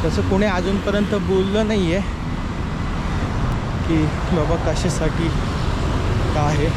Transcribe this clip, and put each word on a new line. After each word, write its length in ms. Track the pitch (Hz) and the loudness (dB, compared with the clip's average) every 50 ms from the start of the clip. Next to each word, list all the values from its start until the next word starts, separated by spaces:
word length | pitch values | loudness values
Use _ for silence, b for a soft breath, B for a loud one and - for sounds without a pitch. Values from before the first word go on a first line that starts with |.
| - | 0
तसं 180 | 160 156 202 | 0 0 0
कोणी 240 | 196 185 190 190 202 | 2 2 2 2 2
अजूनपर्यंत 680 | 214 185 180 180 190 196 196 - 208 202 208 208 175 208 | 2 2 0 0 0 -2 0 0 0 0 0 0 0 0
बोललं 540 | 202 175 175 190 190 185 196 202 214 220 214 | -2 0 2 2 2 2 2 0 0 0 2
नाही 260 | 220 202 185 160 165 | 2 2 2 2 0
आहे 100 | 196 190 - - - - - - - - - - - - - - - - - - - - - - - - - - - - - - - - - - - - - | 0 -2 -4 -4 -4 -4 -4 -4 -4 -4 -4 -4 -4 -4 -4 -4 -4 -4 -4 -4 -2 -2 -2 -2 -2 -2 -2 -2 0 0 0 0 -2 -2 -2 -2 -2 0 0
की 160 | 165 156 151 151 - - - - 185 | 2 2 2 0 0 -2 -2 0 0
बाबा 360 | 165 151 147 165 160 - 165 | 0 2 2 0 0 0 0
कशासाठी 560 | 151 - - 180 - - 160 151 - 170 170 160 - - - - - - - - - - - - - - - - - - - - - | 0 0 0 0 0 0 0 0 0 0 0 0 0 0 -2 -2 -2 0 0 0 0 0 0 0 0 0 0 0 0 0 0 2 2
काय 100 | 151 147 | 2 2
आहे. 220 | 147 151 147 156 165 156 | 2 2 2 2 0 0